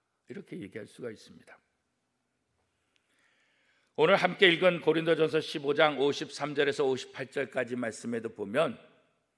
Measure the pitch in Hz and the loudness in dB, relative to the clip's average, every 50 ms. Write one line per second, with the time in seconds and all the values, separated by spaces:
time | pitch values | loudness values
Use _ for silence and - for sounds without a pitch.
0 | _ _ _ _ _ - 120 202 - - - 185 104 92 - 110 - - - - | _ _ _ _ _ -16 -14 -14 -14 -14 -14 -14 -12 -12 -12 -14 -14 -14 -16 -14
1 | 127 120 107 - - - - - - - - - _ _ _ _ _ _ _ _ | -12 -12 -12 -14 -20 -20 -20 -20 -20 -20 -20 -20 _ _ _ _ _ _ _ _
2 | _ _ _ _ _ _ _ _ _ _ _ _ _ _ _ _ _ _ _ _ | _ _ _ _ _ _ _ _ _ _ _ _ _ _ _ _ _ _ _ _
3 | _ _ _ _ _ _ _ _ _ _ _ _ _ _ _ _ _ _ _ - | _ _ _ _ _ _ _ _ _ _ _ _ _ _ _ _ _ _ _ 2
4 | 151 170 196 180 175 180 170 - 196 180 170 156 180 185 175 165 - 160 151 165 | 4 6 6 4 4 2 2 6 6 6 6 6 4 2 2 2 2 2 2 2
5 | 165 170 165 147 156 151 143 156 151 - - 160 139 143 143 147 160 151 147 127 | 2 2 2 2 2 0 0 -2 -4 -4 -6 -6 -2 0 2 4 4 4 4 2
6 | 139 143 135 - 156 135 - - 143 147 147 139 143 143 139 - 147 131 131 123 | 0 0 0 -2 -6 -10 -8 -8 -6 -4 -2 0 0 0 0 0 0 0 0 -2
7 | - - - - 135 123 - 143 135 120 - 131 127 117 123 123 123 113 107 - | -6 -10 -12 -12 -12 -8 -6 -6 -6 -4 -4 -4 -4 -4 -4 -6 -6 -6 -8 -8
8 | - 117 120 117 110 113 - - 104 98 104 143 160 139 110 - - - _ _ | -8 -6 -6 -6 -6 -8 -8 -8 -8 -4 0 0 0 -2 -2 -10 -16 -20 _ _
9 | _ _ _ _ _ _ _ | _ _ _ _ _ _ _